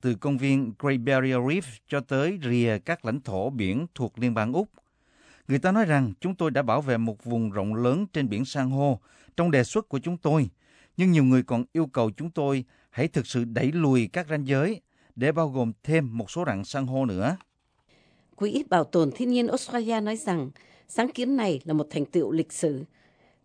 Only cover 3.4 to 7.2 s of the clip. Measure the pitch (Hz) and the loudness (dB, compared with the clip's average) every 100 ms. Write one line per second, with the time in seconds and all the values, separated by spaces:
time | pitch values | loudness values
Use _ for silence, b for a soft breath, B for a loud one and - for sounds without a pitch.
3.4 | 117 127 95 110 170 - 113 110 123 113 | -2 -2 -2 -2 -4 -6 -6 -2 -2 0
4.4 | 107 151 214 _ _ b b b b b | 0 -2 -4 _ _ b b b b b
5.4 | - 135 185 208 190 143 123 - 180 185 | -2 0 2 2 4 2 0 -2 -6 -2
6.4 | 160 139 123 123 139 117 113 104 | 0 0 0 0 2 0 0 -4